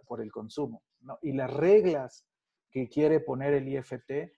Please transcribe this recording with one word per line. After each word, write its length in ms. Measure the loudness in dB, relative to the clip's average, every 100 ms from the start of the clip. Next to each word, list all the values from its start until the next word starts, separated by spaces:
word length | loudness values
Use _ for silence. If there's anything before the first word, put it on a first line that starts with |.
| _
por 140 | -10
el 100 | -10
consumo, 500 | -10 -10 -6 -6 -8 _ _
¿no? 180 | -18 -10
Y 120 | -6
las 200 | -4 -2
reglas 720 | 0 6 6 6 0 -4 -12 _ _ _ _ _
que 180 | -6 -4
quiere 300 | 2 4 4
poner 340 | 0 -2 0
el 140 | 0 0
I 100 | -6
F 220 | -6 -12
T 340 | -8 -8 -8